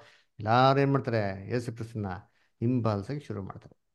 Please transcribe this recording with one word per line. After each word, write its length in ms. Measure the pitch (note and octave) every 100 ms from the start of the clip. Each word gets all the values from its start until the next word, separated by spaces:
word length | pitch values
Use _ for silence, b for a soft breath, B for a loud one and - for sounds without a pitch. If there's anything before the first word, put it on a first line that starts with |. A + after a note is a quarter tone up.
| B B B -
ಎಲ್ಲಾರು 400 | G#2+ A#2+ C3 C3+
ಏನ್ 120 | C#3
ಮಾಡ್ತಾರೆ? 580 | C#3 A#2 A2+ G2+ F#2+ G2
ಯೇಸು 240 | B2 A#2
ಕ್ರಿಸ್ತನ 340 | A#2 A2+ A2 G2+ F#2 - _ _ _
ಹಿಂಬಾಲಿಸಕ್ಕೆ 640 | A#2 B2+ A2+ G#2 G2 D3 -
ಶುರು 180 | G#2
ಮಾಡ್ತಾರೆ. 340 | G2 - - - _